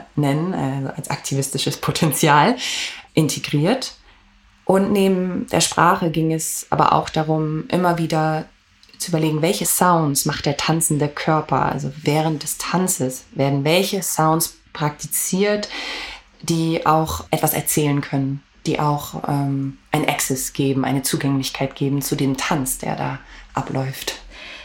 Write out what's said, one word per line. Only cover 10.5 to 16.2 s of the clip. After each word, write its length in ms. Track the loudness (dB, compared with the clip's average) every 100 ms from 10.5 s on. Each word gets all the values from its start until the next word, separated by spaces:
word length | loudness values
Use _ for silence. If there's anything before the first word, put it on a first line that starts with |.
| -2
tanzende 540 | 0 0 2 0 0
Körper? 540 | -2 0 0 2 0 0
Also 260 | 0 -6 -4
während 420 | 0 2 2 -2
des 140 | -4 -8
Tanzes 680 | -2 0 0 0 -2 -4 -10
werden 340 | -2 0 2 4
welche 360 | 4 2 -2
Sounds 560 | -2 2 4 4 0 -6 _
praktiziert, 960 | -4 -4 -4 -6 -4 -2 0 2 0 -2 -10 -10 -10 -12 -14